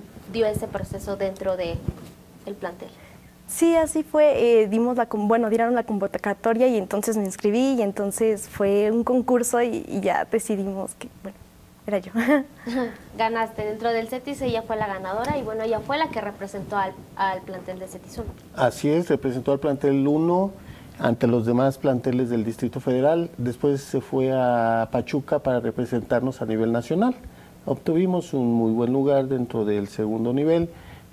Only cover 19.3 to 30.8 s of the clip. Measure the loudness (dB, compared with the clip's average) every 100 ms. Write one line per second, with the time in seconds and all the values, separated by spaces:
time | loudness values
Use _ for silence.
19.3 | -2 0 0 0 0 2 2 2 2 2
20.3 | 2 0 -4 -16 -18 -18 -2 0 2 2
21.3 | 2 2 2 2 2 0 0 0 0 0
22.3 | 0 -2 -4 -4 -4 0 2 4 2 -2
23.3 | -4 -6 0 0 0 -2 -4 -2 0 2
24.3 | 2 2 4 2 2 0 -2 -2 -4 0
25.3 | -2 2 0 0 -4 -2 -2 0 0 0
26.3 | -4 -4 0 2 0 0 0 0 0 -10
27.3 | -20 -20 -14 -6 -4 0 2 2 0 -2
28.3 | 0 2 2 2 2 2 2 4 2 2
29.3 | -2 -2 -2 0 0 -2 -4 -2 0 0
30.3 | 0 2 2 0 -6